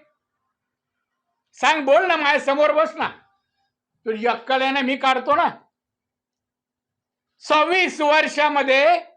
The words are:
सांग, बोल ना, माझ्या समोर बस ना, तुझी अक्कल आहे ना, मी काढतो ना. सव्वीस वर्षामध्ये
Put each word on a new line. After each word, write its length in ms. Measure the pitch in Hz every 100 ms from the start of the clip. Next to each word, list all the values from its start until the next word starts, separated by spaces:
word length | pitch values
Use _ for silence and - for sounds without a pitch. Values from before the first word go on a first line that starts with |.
| _ _ _ _ _ _ _ _ _ _ _ _ _ _ _ -
सांग, 260 | 262 311 269
बोल 220 | 294 370
ना, 80 | 320
माझ्या 240 | 285 294
समोर 320 | 277 277 294
बस 220 | 294 320 -
ना, 140 | 214 - _ _ _ _ _ _ _ _ 220
तुझी 220 | 220 240
अक्कल 340 | 233 - 202
आहे 100 | 262
ना, 100 | 269
मी 140 | 254 269
काढतो 380 | 269 254 262 294
ना. 140 | 302 - _ _ _ _ _ _ _ _ _ _ _ _ _ _ _ _ _ _ -
सव्वीस 540 | 302 311 370 359 -
वर्षामध्ये 960 | 294 311 302 285 294 285 269 262 302 349 -